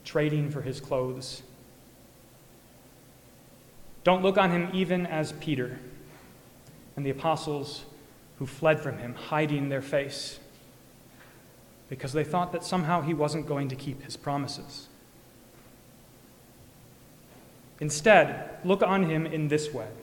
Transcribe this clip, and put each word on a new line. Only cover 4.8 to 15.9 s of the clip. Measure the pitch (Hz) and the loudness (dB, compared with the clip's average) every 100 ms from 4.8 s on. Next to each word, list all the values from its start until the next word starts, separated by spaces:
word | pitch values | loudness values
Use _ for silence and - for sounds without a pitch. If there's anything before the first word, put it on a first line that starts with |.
| 180 180 175 | 2 2 0
as | 156 151 | -2 -4
Peter | - - 127 123 117 - - - - - - - - - - - - | -4 -2 -2 -2 -6 -14 -18 -20 -20 -20 -20 -20 -20 -20 -20 -14 -6
and | 139 | -4
the | |
apostles | 135 165 156 156 147 135 - - - - - - - | 0 0 0 0 -4 -6 -10 -14 -20 -20 -20 -20 -10
who | 131 | -10
fled | - 160 156 | 2 4 4
from | 143 101 | 0 -6
him, | 120 | -8
hiding | 123 - 156 156 147 139 | -10 -2 0 2 0 0
their | 135 | -2
face | 127 143 139 - - - - - - - - - - - - - - - - - - | 0 -2 0 -8 -10 -12 -18 -20 -20 -20 -20 -20 -20 -20 -20 -20 -20 -20 -20 -20 -14
because | 131 139 | -10 -2
they | 151 | -2
thought | 147 180 175 | 0 0 0
that | 175 | -4
somehow | - 185 156 175 | -2 0 2 0
he | 147 | 0
wasn't | 156 147 156 151 | 0 0 -2 -2
going | 143 139 | -2 -2
to | 127 | -4
keep | 147 131 | -8 -10
his | - - | -12 -10
promises. | - 143 135 - - - - - - - - - - - - - - | -4 -4 -4 -8 -12 -16 -18 -20 -20 -20 -20 -20 -20 -20 -20 -20 -20